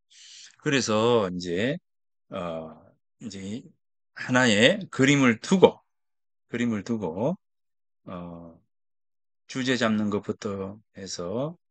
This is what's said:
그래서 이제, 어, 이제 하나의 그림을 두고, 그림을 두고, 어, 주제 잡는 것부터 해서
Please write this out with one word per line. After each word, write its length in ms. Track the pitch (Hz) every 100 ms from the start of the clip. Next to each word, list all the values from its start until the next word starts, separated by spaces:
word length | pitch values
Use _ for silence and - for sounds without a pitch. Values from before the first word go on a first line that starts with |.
| _ - - - - _
그래서 680 | 151 135 110 107 117 117 95 90
이제, 420 | 90 87 120 170 _ _ _ _ -
어, 640 | 95 87 80 80 - _ _ _ _
이제 420 | 113 98 95 113 - _ _ _ _ -
하나의 720 | - 127 123 104 131 214 175
그림을 480 | - 135 143 127 110
두고, 420 | - 190 151 - _ _ _ _ _ _ -
그림을 340 | 117 120 104
두고, 540 | 98 113 90 87 135 190 _ _ _ _ _ _ -
어, 560 | 90 87 85 85 82 _ _ _ _ _ _ _ _ -
주제 300 | 135 127 120
잡는 320 | 113 107 104
것부터 680 | 104 - - 107 98 95 110 _ -
해서 600 | 95 - 87 113 151 175 _